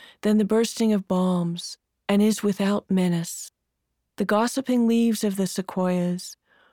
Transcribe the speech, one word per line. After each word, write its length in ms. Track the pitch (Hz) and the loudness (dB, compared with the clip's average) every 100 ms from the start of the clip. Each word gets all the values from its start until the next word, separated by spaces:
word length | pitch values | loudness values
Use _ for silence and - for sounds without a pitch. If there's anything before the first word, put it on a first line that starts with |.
| - _ | -20 _
than 180 | 214 214 | 2 2
the 60 | |
bursting 480 | 202 220 233 - 220 | 4 2 0 0 0
of 160 | 208 - | 0 0
bombs, 680 | 185 185 180 170 170 - - _ _ - | 0 2 0 -2 -6 -10 -16 _ _ 0
and 120 | 202 | 2
is 220 | 214 208 | 2 2
without 480 | 208 196 196 208 - | -2 0 0 -2 0
menace. 600 | 185 180 170 170 - - - _ _ _ _ _ - | 0 2 0 -4 -10 -16 -20 _ _ _ _ _ -6
The 80 | 196 | 0
gossiping 600 | 208 240 - 262 254 226 | 0 0 -2 0 2 2
leaves 380 | 233 233 220 | 4 2 0
of 140 | 214 196 | -2 -2
the 100 | 185 | -2
sequoias, 880 | - 185 - 185 180 175 180 - - _ _ _ | -4 -6 -2 0 0 -2 -4 -8 -18 _ _ _